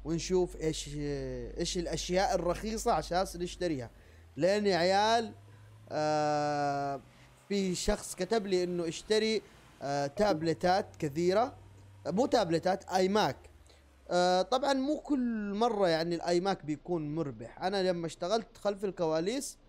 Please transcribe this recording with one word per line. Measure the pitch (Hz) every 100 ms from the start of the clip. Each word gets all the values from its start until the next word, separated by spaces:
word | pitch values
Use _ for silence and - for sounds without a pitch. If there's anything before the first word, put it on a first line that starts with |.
ونشوف | 147 165 - 185 180 -
إيش، | 160 151 - 147 143 139 131 127 120 -
إيش | 170 185
الأشياء | 160 156 - 180 196
الرخيصة | 185 170 170 214 220 240
عشان | 170 - 175 190
نشتريها. | 170 175 - 180 143 113 - - - - -
لأن | 170 208 208
يا | 175
عيال، | 175 196 214 233 220 - - - - - -
آه، | 151 151 151 151 147 147 147 143 143 139 139 - - - - -
في | 202 190
شخص | 175 - 208 -
كتب | - 180 226 202
لي | 185
إنه | 180 175 165
اشتري، | 156 - 214 220 220 - - - -
آه، | 131 143 143
تابلتات | - 208 160 165 156 180 190 202 -
كثيرة، | 156 139 175 196 262 - - - - - 139
مو | 180 277
تابلتات، | 254 180 165 180 190
آي | - 185 190
ماك. | 208 160 - - - - - - - -
آه، | 175 180 180
طبعًا | 185 262 277
مو | 269 269 302
كل | - 285 240 220 208
مرة | 202 240 214 185
يعني | 160 170
الآي | 170 - 175
ماك | 190 190
بيكون | 143 147 - 175 147
مربح. | 156 147 113 113 -
أنا | 175 202 185
لما | 170 165
اشتغلت | - 175 226 - -
خلف | 202 196
الكواليس، | 202 180 160 160 175 262 - -